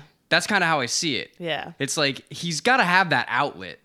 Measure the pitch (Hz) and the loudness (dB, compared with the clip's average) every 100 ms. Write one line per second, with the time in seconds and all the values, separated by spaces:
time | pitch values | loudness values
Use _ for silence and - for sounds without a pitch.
0 | - _ - 165 - 208 165 156 120 - | -16 _ 0 0 2 2 2 2 0 -2
1 | 170 107 - - 170 143 - - 139 - | -2 -2 -4 -8 -6 -6 -8 -6 -4 0
2 | 143 139 - - 170 151 240 262 180 185 | -2 -2 -10 -10 -6 -2 2 2 4 4
3 | 180 131 - 123 143 90 90 - | 4 2 0 0 -2 -4 -14 -16